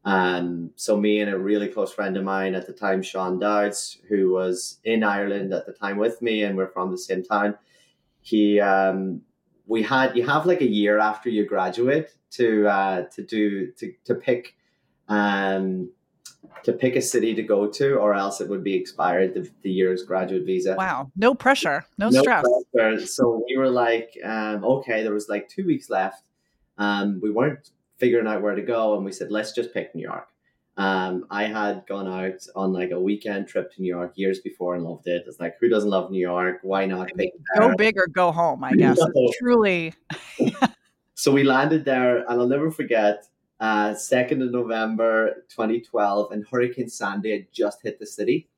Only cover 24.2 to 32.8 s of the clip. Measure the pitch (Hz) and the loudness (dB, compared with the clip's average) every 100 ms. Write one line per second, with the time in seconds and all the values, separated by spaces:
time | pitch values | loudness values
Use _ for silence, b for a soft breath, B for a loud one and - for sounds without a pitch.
24.2 | 104 110 107 104 101 131 - 110 110 104 | -8 -6 -4 -2 0 0 0 -2 -2 -4
25.2 | 104 104 - - 185 135 - 98 95 - | -4 -6 -6 -6 -2 -2 -2 -2 -2 -6
26.2 | _ _ _ _ _ - 104 101 101 95 | _ _ _ _ _ -4 -2 0 -2 -2
27.2 | 107 107 143 139 _ _ _ _ 123 120 | -2 0 0 -2 _ _ _ _ 2 2
28.2 | 110 104 104 98 101 117 110 104 98 95 | 0 -2 -2 -2 -2 0 0 0 -4 -8
29.2 | - 107 107 - - 98 - 82 80 - | -6 -4 -4 -6 -6 -6 -8 -10 -10 -12
30.2 | - _ _ _ _ - 95 95 92 90 | -14 _ _ _ _ -4 -2 0 -2 -6
31.2 | - 101 107 107 104 95 - 98 95 92 | -6 -6 -4 -2 -4 -4 -8 -8 -6 -4
32.2 | 95 - - - 95 92 | -6 -8 -12 -4 -2 -2